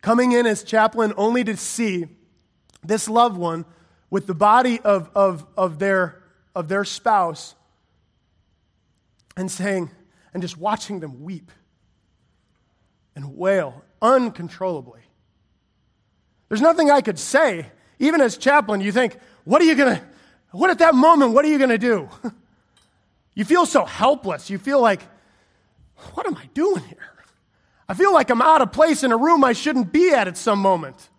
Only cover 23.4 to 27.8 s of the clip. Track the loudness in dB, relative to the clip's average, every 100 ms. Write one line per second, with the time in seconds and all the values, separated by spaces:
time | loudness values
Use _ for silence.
23.4 | 0 2 2 0 -2 -2 0 0 -4 -10
24.4 | -10 -10 -2 2 2 0 -8 _ _ _
25.4 | _ _ _ _ _ _ -18 -10 -8 -10
26.4 | -10 -4 -2 -2 -6 -20 -20 _ _ _
27.4 | _ _ _ _